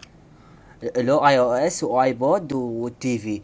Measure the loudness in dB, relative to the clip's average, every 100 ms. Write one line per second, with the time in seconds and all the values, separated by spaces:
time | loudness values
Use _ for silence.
0 | -20 -20 -20 -20 -20 -20 -20 -12 -6 -2
1 | 2 4 4 4 2 2 0 -2 -2 2
2 | 0 2 0 0 0 -6 -4 -4 -6 -6
3 | -4 -4 -4 -8